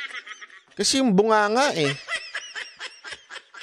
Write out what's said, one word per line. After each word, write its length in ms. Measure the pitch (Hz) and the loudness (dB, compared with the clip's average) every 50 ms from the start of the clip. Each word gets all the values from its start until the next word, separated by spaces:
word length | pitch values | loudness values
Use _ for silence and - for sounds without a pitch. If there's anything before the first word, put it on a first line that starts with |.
| 277 - 262 247 - 220 220 - - - - - _ _ - - | -12 -12 -12 -14 -14 -16 -18 -18 -20 -20 -20 -20 _ _ -6 -2
Kasi 240 | 208 - 277 269 | 0 0 2 2
yung 80 | 269 233 | 4 4
bunganga 640 | 185 196 214 220 220 214 208 208 220 254 294 277 - | 6 4 6 6 4 4 4 4 2 2 2 2 2
eh. 160 | 170 147 139 143 - - - 659 - - - - - - - - 440 480 - - - 427 - - - - - - - - - - - - _ - - | 0 0 0 -2 -4 -8 -8 -8 -8 -8 -10 -14 -14 -14 -14 -14 -14 -14 -14 -16 -16 -16 -16 -16 -18 -18 -18 -18 -18 -18 -18 -18 -18 -18 _ -20 -20